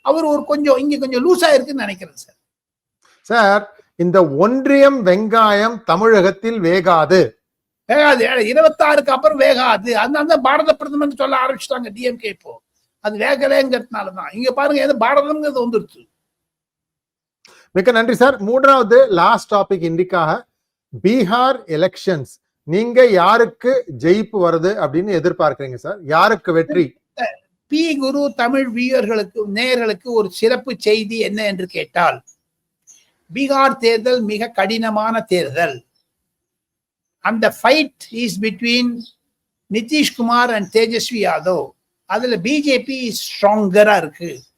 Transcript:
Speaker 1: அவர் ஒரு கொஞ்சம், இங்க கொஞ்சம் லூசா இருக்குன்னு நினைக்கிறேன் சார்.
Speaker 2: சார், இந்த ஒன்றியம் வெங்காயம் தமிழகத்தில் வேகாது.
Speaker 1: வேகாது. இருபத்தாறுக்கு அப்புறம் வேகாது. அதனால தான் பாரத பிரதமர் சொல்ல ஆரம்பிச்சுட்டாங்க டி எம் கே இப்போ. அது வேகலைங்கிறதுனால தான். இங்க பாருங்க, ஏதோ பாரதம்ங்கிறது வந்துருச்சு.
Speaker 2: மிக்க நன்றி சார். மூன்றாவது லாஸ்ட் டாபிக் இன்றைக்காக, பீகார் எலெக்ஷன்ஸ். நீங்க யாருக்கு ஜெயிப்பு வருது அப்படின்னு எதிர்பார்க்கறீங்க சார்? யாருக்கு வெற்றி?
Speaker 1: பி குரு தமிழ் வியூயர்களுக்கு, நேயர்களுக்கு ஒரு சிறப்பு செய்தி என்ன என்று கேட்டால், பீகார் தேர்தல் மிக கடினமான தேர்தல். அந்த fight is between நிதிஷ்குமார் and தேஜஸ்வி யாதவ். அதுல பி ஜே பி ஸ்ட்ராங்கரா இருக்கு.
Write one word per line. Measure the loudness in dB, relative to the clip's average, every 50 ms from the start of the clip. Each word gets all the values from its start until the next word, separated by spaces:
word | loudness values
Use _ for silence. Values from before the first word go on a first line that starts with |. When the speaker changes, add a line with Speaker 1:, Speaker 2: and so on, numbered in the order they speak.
Speaker 1:
அவர் | _ -2 -2 0 0
ஒரு | 0 -2 -2 -2
கொஞ்சம், | -4 -4 -2 2 0 0
இங்க | 0 0 -4 -4
கொஞ்சம் | -4 -4 -4 -4 -2 2
லூசா | 2 2 2 2 2 2
இருக்குன்னு | 2 0 -2 -8 -8
நினைக்கிறேன் | -8 -8 -10 -12 -16 -20 _
சார். | -20 -20 _ _ _ _ _ _ _ _ _ _ _ _ _ _ _ _ _ _ _
Speaker 2:
சார், | _ -2 2 4 4 4 4 2 -2 -6 _ _ _ _ _
இந்த | -2 -2 2 4 4 2
ஒன்றியம் | 2 2 0 2 2 2 0 2 2 6 6 6 6 4 2 2
வெங்காயம் | 2 2 2 0 0 2 4 4 4 4 2 0 -2 -4 -6 _
தமிழகத்தில் | -2 0 2 4 4 4 4 4 2 0 -2 -6 -4 -4 0
வேகாது. | 0 0 0 2 2 2 4 4 4 4 4 2 2 2 _ _ _ _ _ _ _ _ _ _ _
Speaker 1:
வேகாது. | -2 0 2 4 4 4 2 2 0 0 0 0
இருபத்தாறுக்கு | 0 2 4 4 4 4 2 2 2 2 2 2 0
அப்புறம் | -2 2 2 0 2
வேகாது. | 4 4 4 4 2 2 0 0 0 -2 -2 -2
அதனால | 0 0 0 0 -2 0
தான் | 2 0 2
பாரத | 2 2 2 2 2 0 0
பிரதமர் | -2 -2 -6 -4 -2 -2 -2 -2
சொல்ல | -4 -2 -2 0
ஆரம்பிச்சுட்டாங்க | -2 -2 -2 -4 -6 -8 -8 -8 -8 -8 -12 -12
டி | -6
எம் | -6 -6 -6
கே | -6 -10 -10
இப்போ. | -12 _ _ -20 -20 -20 _ _ _ _ _ _ _ _
அது | -8 -8 -6
வேகலைங்கிறதுனால | -4 -2 -2 -2 -2 0 0 2 0 0 0 -4 -6 -6 _ -12 -10 -10 -10 -12
தான். | -12 -14 -12
இங்க | -10 -4 -4 -4
பாருங்க, | -2 0 -2 0 0 0
ஏதோ | 0 -2 0
பாரதம்ங்கிறது | 0 0 0 0 -2 -4 -6 -6 -4 -4 -6 -4 -4 -4 -2
வந்துருச்சு. | -4 -6 -6 _ _ -20 _ _ _ _ _ _ _ _ _ _ _ _ _ _ _ _ _ _ _ _ _ _ _ _ _ _ _ _ _ _ _ _ _ _
Speaker 2:
மிக்க | _ 0 2 2
நன்றி | 2 2 2 0 2
சார். | 4 4 4 4 0
மூன்றாவது | -4 -2 0 2 4 4 4 4 4 6 6 6 6 6
லாஸ்ட் | 4 2 4 2 2 0 -2 _ 0
டாபிக் | 0 0 _ -2 -4 -2
இன்றைக்காக, | -4 -2 -2 -2 -2 0 0 0 0 -2 -4 -6 _ _ _ _ _ _ _ _ _ -18 -2 0
பீகார் | 2 2 2 2 0 2 2 2 0 0 -2 -6
எலெக்ஷன்ஸ். | -6 -2 -2 -2 -2 _ -4 -4 -4 -4 -4 -6 -12 -18 _ _ _ _ _ _
நீங்க | -4 -2 -2 -2 2 4 4 6
யாருக்கு | 6 6 4 4 4 4 4 2 0 -2 _ -2 -2 -2 -2 -4 -6 -12 -2
ஜெயிப்பு | 0 2 2 2 0 -4 -2 0
வருது | 0 0 0 0 -2 -2 -2
அப்படின்னு | -2 -4 -2 -2 -4 -2 -2
எதிர்பார்க்கறீங்க | -4 -2 -2 -2 -2 0 -2 -2 -2 -4 -10 -14 -12
சார்? | -12 -10 -12 -12 -10 -6
யாருக்கு | -2 2 2 2 2 0 -2 _ 0 0
வெற்றி? | 0 0 0 0 -2 -2 -2 _ _ _ _ _ -8 -8 -8 -8 _ _ _ _ _ _
Speaker 1:
பி | _ -2 -2 0 -2 -2
குரு | -2 -4 -4 -2 -2 -4 -4 -2
தமிழ் | -2 -2 0 0 -2 -2 -2 -4
வியூயர்களுக்கு, | -4 -2 0 0 0 0 0 -2 -4 -4 -6 _ -8 -6 -6 -4
நேயர்களுக்கு | -4 -2 -2 -2 -2 -2 -4 -4 -6 _
ஒரு | -2 -2 -2 -2 -2
சிறப்பு | -4 -2 0 0 0 0 -4 -8 -10
செய்தி | -4 0 0 0 0 0 -6 -6 -4
என்ன | -4 -4 -4 -4 -4
என்று | -4 -4 -6 -8
கேட்டால், | -8 -8 -10 -10 _ _ 0 0 0 0 -2 _ _ _ _ _ _ _ _ _ _ _ _ _ _ _ _ _ _ _ _ _ _ -6
பீகார் | -6 -2 -2 0 2 2 0 0
தேர்தல் | 0 0 0 0 2 0 0 0 0
மிக | -2 -4 -4 -6 -6
கடினமான | -6 -2 -2 -2 0 -2 -2 -4 -2 -2 -2 -2 -2 -4 -4
தேர்தல். | -2 _ -2 -2 -2 -2 -2 -2 -4 -4 -4 -10 _ _ _ _ _ _ _ _ _ _ _ _ _ _ _ _ _ _ _ _ _ _ _ _ _ _ _ _
அந்த | _ -4 -2 0 0 -2 -2 0 0
fight | 2 2 2 0 -4 _ _ -20 -14
is | -8 -6 -6 -6 -4 -4
between | -4 -6 -4 -4 -2 0 0 0 0 -2 -4 -8 -14 -18 _ _ _ _ _ _ _ _ _ _ _ _ -6
நிதிஷ்குமார் | -6 -4 -2 0 0 0 -2 -2 -4 -2 0 2 0 0 0 -2
and | -4 -6 0 0
தேஜஸ்வி | 0 0 2 -2 -6 -6 -6 -6 -4
யாதவ். | -2 -2 -2 -2 -2 -2 -2 -2 -4 -8 _ _ _ _ _ _ _
அதுல | _ -6 -4 -2 -2 -4
பி | -2 -2 -2 -2 0
ஜே | 0 0 0 0
பி | -2 -6 -8 -8 -6 -8
ஸ்ட்ராங்கரா | -8 -8 -10 -12 -6 0 0 2 2 2 0 2 4 4 6 6 4
இருக்கு. | 2 0 -6 _ -12 -12 -12 -12 -14 _ _ _